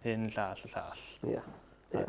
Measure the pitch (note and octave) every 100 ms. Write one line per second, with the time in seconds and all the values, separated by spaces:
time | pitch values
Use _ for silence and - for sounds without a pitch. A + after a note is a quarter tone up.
0 | A#2 A2 A2 G#2+ G2 F#2 - - F2 -
1 | - - - - - - - - - -